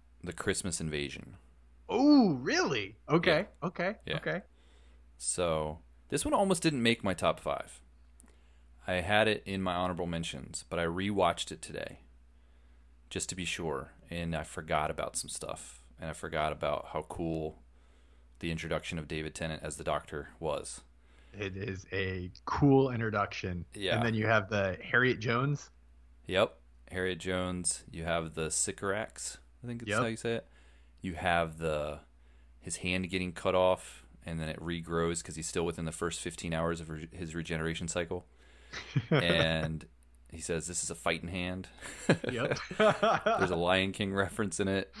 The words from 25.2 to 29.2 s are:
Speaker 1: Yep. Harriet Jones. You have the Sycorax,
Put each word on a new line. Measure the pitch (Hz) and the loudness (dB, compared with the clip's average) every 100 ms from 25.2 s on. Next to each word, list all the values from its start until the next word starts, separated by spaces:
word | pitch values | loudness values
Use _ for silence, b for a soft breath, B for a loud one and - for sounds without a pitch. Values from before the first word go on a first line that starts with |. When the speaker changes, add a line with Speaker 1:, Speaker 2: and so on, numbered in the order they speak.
| 117 117 139 143 - - - - - - - | 0 2 2 -2 -6 -20 -20 -20 -20 -18 0
Speaker 1:
Yep. | 92 113 - - - - | 2 2 0 -20 -20 -10
Harriet | 92 92 87 | -2 -2 -2
Jones. | 90 92 90 90 85 - - | -2 0 0 -2 -2 -4 -8
You | 82 | -6
have | 85 85 82 80 | 0 0 0 -2
the | 78 | -2
Sycorax, | - - - 98 101 - - | 0 -2 -2 -2 -2 -4 -8